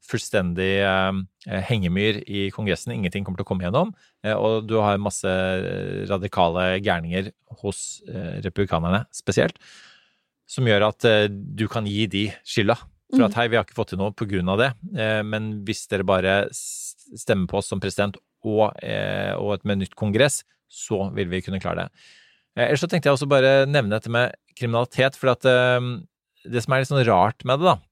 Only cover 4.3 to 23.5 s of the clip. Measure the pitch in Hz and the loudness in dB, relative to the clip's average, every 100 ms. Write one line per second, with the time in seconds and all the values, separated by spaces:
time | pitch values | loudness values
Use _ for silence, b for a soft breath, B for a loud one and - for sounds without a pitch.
4.3 | 104 107 110 110 113 104 101 101 - 95 | 0 0 0 0 0 2 2 -2 -4 -2
5.3 | 92 92 92 92 95 95 95 98 95 98 | 0 0 -2 -4 -6 -6 -6 -4 -4 -2
6.3 | - 85 87 92 95 98 87 82 92 98 | 0 2 2 0 0 0 -2 -2 -4 -6
7.3 | - - 113 104 - - - - - 87 | -10 -20 -10 -8 -8 -10 -14 -12 -10 -8
8.3 | 95 98 98 98 82 85 101 - - - | -8 -6 -4 -2 0 0 -2 -2 -8 -2
9.3 | 110 - - B B B B B B B | 2 0 -2 B B B B B B B
10.3 | _ - - 117 101 107 - 120 107 104 | _ -12 -2 4 4 4 4 4 6 4
11.3 | 101 98 101 107 117 104 101 107 98 104 | -2 -8 -4 -4 -2 -2 -2 -2 -2 -4
12.3 | - - - 101 120 - _ _ 131 107 | -6 -4 0 2 2 -4 _ _ 2 2
13.3 | 107 117 113 98 - 110 98 101 - 107 | 2 2 2 0 -4 -4 -2 -4 -4 -4
14.3 | 95 90 98 131 - 185 170 110 110 107 | -2 0 2 0 -2 -8 -4 -2 -2 -2
15.3 | 107 107 104 98 104 - 98 95 95 92 | -4 -4 -6 -6 -8 -4 -2 2 2 4
16.3 | 98 - - - - - - - 123 - | 2 0 -6 -12 -12 -14 -16 -20 -6 0
17.3 | 98 87 101 - 95 95 - 101 - _ | 0 0 -2 -4 -4 -4 -2 -2 -4 _
18.3 | _ 113 107 104 - - 104 98 98 98 | _ -2 2 2 0 -6 -4 -4 -4 -4
19.3 | 92 101 98 104 98 92 - 107 107 139 | -4 -4 -4 -2 -4 -4 -4 0 4 2
20.3 | - - _ _ - - 101 98 98 90 | 0 -10 _ _ -14 -6 -4 -2 -4 -4
21.3 | 92 92 95 90 85 90 _ b b b | -4 -4 -6 -4 -4 -6 _ b b b
22.3 | b b - 120 147 - 180 143 139 143 | b b -2 0 0 0 0 2 2 4
23.3 | 139 135 | 4 6